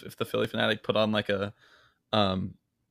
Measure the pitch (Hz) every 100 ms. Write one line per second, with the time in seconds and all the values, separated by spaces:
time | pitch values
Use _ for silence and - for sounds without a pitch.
0 | - - 113 113 113 113 110 107 - 107
1 | 107 107 104 98 101 - - - _ _
2 | - 110 98 95 98 - _ _ _